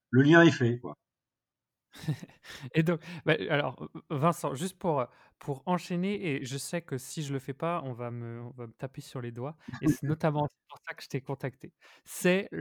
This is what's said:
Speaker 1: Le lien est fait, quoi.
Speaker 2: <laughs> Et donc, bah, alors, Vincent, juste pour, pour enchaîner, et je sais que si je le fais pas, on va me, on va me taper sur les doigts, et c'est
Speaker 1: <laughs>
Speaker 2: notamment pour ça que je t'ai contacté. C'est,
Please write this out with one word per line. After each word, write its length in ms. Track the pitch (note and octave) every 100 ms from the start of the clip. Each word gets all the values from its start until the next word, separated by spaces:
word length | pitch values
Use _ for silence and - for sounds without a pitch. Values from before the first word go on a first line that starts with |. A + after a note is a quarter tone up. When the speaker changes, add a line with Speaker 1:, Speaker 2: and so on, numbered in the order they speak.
| _
Speaker 1:
Le 100 | B2
lien 220 | C#3+ E3+
est 80 | E3
fait, 260 | - A#2+ B2
quoi. 180 | - - _ _ _ _ _ _ _ _ _
Speaker 2:
<laughs> 800 | - - C3+ - _ - - B2+
Et 100 | D#3
donc, 180 | E3 D#3+ E3+ E3+ D#3
bah, 100 | D#3 -
alors, 400 | C#3+ C#3+ - D3+ E3 -
Vincent, 460 | C#3+ E3 D#3+ D3 C3+
juste 220 | F3+ -
pour, 280 | F#3 C#3+ A#2+ _ _ _
pour 240 | - C3 -
enchaîner, 600 | F3+ - F3 F#3+ G3+ F#3
et 200 | C3+ B2
je 120 | C3+
sais 240 | - E3+
que 160 | - C3
si 260 | - -
je 100 | C#3+
le 60 | C3+
fais 140 | -
pas, 280 | C3 E3 E3+
on 80 | C3+
va 200 | A#2 A#2+
me, 300 | A#2+ A#2 A#2
on 80 | A#2+
va 160 | B2 A#2
me 60 |
taper 280 | - C3+ -
sur 180 | - C3+
les 120 | A#2+
doigts, 260 | A#2+ C3+ - - -
et 60 | D#3
c'est 140 | B2
Speaker 1:
<laughs> 140 | C#3 D#3
Speaker 2:
notamment 300 | D#3+ D3 D3 - _
pour 100 | C#3 -
ça 60 |
que 100 | -
je 60 | -
t'ai 100 | C3+
contacté. 540 | C#3 C3+ C3 - - - - - -
C'est, 440 | - F3+ F#3+ - E3